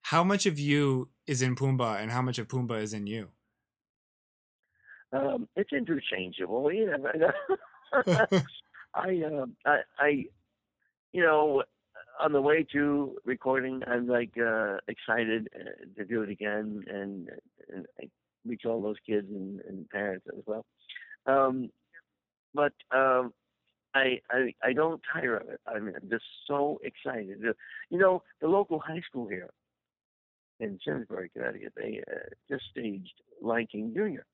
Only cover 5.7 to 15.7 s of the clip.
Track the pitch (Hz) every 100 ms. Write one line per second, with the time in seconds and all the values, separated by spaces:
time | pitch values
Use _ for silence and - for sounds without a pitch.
5.7 | 277 240 330 - 98 92 95 90 113 147
6.7 | 196 208 143 135 - 170 - - 381 -
7.7 | - - 254 240 220 220 190 135 - _
8.7 | - - - 190 180 156 147 127 113 143
9.7 | 147 - - 143 147 - _ _ _ _
10.7 | _ _ _ _ 180 170 156 151 139 -
11.7 | _ _ - - 135 156 143 139 160 147
12.7 | 143 147 143 135 - 120 127 131 131 131
13.7 | 131 127 120 123 123 117 117 117 110 107
14.7 | 98 - 117 - 113 113 110 110 - 85